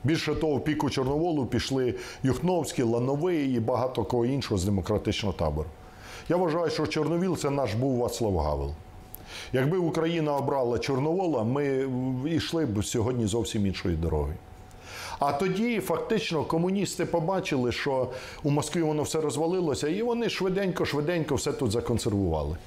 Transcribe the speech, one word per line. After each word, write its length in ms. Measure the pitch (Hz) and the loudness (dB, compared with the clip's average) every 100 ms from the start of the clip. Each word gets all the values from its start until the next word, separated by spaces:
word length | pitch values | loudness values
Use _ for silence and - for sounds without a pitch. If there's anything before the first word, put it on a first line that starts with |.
Більше 300 | 127 160 - | 2 0 0
того, 220 | 143 160 135 | 0 2 2
в 80 | |
піку 260 | 143 147 143 | 0 2 0
Чорноволу 560 | - 131 147 175 151 113 | 2 0 2 2 0 2
пішли 480 | 117 - 135 123 - - - | 0 0 0 0 -2 -8 -2
Юхновський, 600 | 135 123 175 180 131 - | 0 2 2 0 0 0
Лановий 720 | 120 117 127 143 180 170 135 | 2 2 2 0 2 2 2
і 60 | 123 | 2
багато 440 | 110 120 127 - | 2 2 0 0
кого 220 | 107 123 120 | 0 2 2
іншого 320 | 139 - 101 | 0 0 0
з 60 | |
демократичного 680 | 92 98 90 104 - 98 101 | 2 0 2 0 2 0 -2
табору. 360 | - 78 76 73 - - - - - - | 0 0 0 -6 -10 -20 -18 -16 -14 -2
Я 80 | 175 | 2
вважаю, 340 | 180 160 165 | 2 2 0
що 160 | - 151 | 0 0
Чорновіл — 500 | 160 156 170 185 156 | 0 0 2 2 0
це 120 | 147 | 0
наш 240 | 139 123 | 0 0
був 220 | 107 135 123 | 0 2 2
Вацлав 420 | 117 - 113 90 | 0 0 0 2
Гавел. 320 | 76 71 71 76 - - - - - - - | 2 0 -2 -6 -12 -18 -16 -16 -14 -14 -2
Якби 260 | 127 139 185 | 0 2 2
Україна 580 | 170 165 165 170 151 143 | 0 2 0 2 0 0
обрала 420 | 127 139 120 117 | 0 0 2 0
Чорновола, 680 | 120 131 147 180 180 131 | 0 0 2 0 2 2
ми 440 | 110 139 143 131 135 127 127 127 143 | 2 2 2 2 0 -2 -2 -2 0
йшли 400 | 165 - 165 143 | 0 0 0 2
б 180 | 104 | 0
сьогодні 420 | 98 123 107 127 107 | 0 0 0 2 2
зовсім 400 | 113 - 113 98 | 0 0 0 0
іншою 300 | 87 90 80 | 0 -2 0
дорогою. 400 | 82 78 71 78 - - - - - - - - | 0 0 -2 -4 -12 -18 -18 -18 -16 -12 -12 -2
А 140 | 143 | 0
тоді 480 | 143 190 180 233 220 | 2 0 2 0 0
фактично 640 | - 160 - 220 - 160 | 0 -2 0 -2 0 -2
комуністи 600 | 120 165 175 196 180 - 165 | 0 0 0 0 -2 -2 0
побачили, 680 | 170 160 190 185 139 120 | 0 0 0 0 0 0
що 360 | - 143 131 123 - - - | 0 0 0 -2 -4 -12 -4
у 80 | 147 | 0
Москві 320 | 147 143 175 | 2 0 0
воно 200 | 156 151 | 0 0
все 180 | 131 160 | 0 0
розвалилося, 680 | 147 135 165 185 165 127 147 | 0 0 0 0 0 0 0
і 140 | 190 | 0
вони 240 | 240 233 220 | 0 0 -2
швиденько-швиденько 1040 | - 190 185 190 180 160 143 147 175 143 | 0 0 2 0 0 0 0 0 0 0
все 180 | 135 147 | 0 0
тут 180 | - 123 | 0 0
законсервували. 840 | 110 - 117 120 101 95 78 73 82 | 0 0 0 2 2 2 0 -2 -6